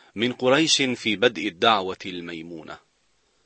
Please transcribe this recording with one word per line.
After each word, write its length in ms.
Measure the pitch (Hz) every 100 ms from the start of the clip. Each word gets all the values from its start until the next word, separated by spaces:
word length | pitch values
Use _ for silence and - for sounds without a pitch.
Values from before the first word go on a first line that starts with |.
| _ 98
من 180 | 120
قريش 480 | 123 127 139 156 -
في 340 | 131 120 113 98
بدء 320 | 123 92 101
الدعوة 500 | 85 113 107 95 90 101
الميمونة. 720 | 90 85 85 85 82 76 73 _ _ _ _ _ _